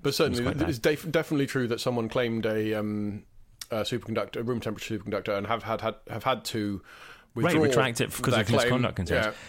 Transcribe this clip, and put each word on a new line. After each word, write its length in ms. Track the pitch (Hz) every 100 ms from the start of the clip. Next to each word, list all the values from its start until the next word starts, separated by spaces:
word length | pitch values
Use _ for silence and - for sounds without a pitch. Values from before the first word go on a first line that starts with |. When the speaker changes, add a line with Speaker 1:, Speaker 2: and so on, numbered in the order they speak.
Speaker 1:
But 120 | 143
certainly, 300 | 139 147 120
Speaker 2:
was 100 | 123
quite 140 | 147 165
Speaker 1:
it's 100 | 123
Speaker 2:
bad. 120 | 165
Speaker 1:
def-, 200 | 151 165
definitely 360 | 160 156 147 135
true 200 | 135 117
that 140 | 113
someone 280 | 127 120 113
claimed 380 | 131 120 113 110
a, 280 | 110 107
um, 500 | 107 107 104 104 101 - - - - -
a 60 | 113
superconductor, 560 | 104 117 - 113 101 -
a 60 |
room 160 | 117 120
temperature 360 | 117 104 - 110
superconductor, 380 | 104 101 101 101
and 120 | 104
have 160 | 117
had, 160 | 101 110
had, 140 | 110 110 -
have 140 | 110
had 220 | 131 117 -
to 340 | 113 104 98 - - - - - -
Speaker 2:
Right, 100 | 156
Speaker 1:
withdraw 160 | 156
Speaker 2:
retract 360 | 151 139 131 120
it 120 | 117
'cause 200 | - -
Speaker 1:
their 100 | 117
Speaker 2:
of 40 | 107
Speaker 1:
claim. 140 | 127
Speaker 2:
misconduct 340 | 120 127 120
concerns. 400 | - 90 127 107 -